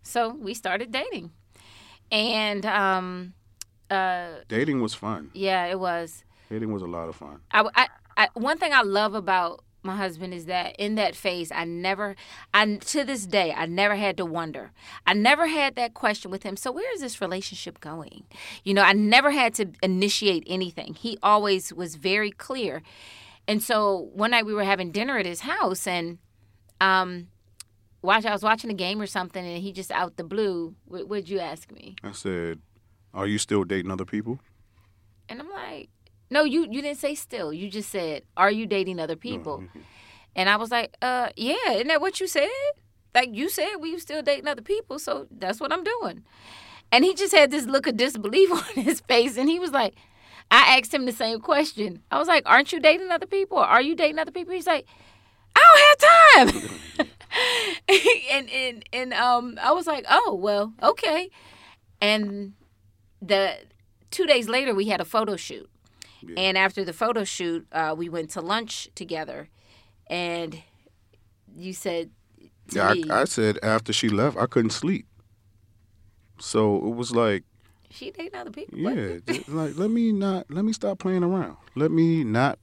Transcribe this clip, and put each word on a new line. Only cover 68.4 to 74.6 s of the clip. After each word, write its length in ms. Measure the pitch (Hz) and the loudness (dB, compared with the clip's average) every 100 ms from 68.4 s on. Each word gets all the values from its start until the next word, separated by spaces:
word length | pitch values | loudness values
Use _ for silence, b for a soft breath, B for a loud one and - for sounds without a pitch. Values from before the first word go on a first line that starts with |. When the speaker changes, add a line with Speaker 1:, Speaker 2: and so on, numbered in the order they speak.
Speaker 1:
lunch 480 | 165 214 226 - - - | -4 -4 -4 -12 -14 -16
together. 520 | 165 165 147 135 151 b b b b b _ | -10 -10 -10 -14 -16 b b b b b _
And 520 | 175 175 170 165 160 b b b _ _ _ _ _ _ 151 | -6 -4 -6 -8 -12 b b b _ _ _ _ _ _ -16
you 160 | 185 | -14
said 380 | 180 196 170 165 _ _ _ - _ - | -8 -6 -6 -8 _ _ _ -20 _ -8
to 60 | - | 0
Speaker 2:
Yeah, 160 | 95 | 2
Speaker 1:
me, 100 | 135 160 | 2 0
Speaker 2:
I, 100 | 104 | 0
I 20 | 139 | 0
said 320 | - 107 101 | 0 0 0
after 300 | 107 110 110 | 0 0 0
she 160 | 107 117 | -2 0
left, 280 | 101 135 123 | 2 0 0
I 100 | 120 | 0
couldn't 240 | 127 | 2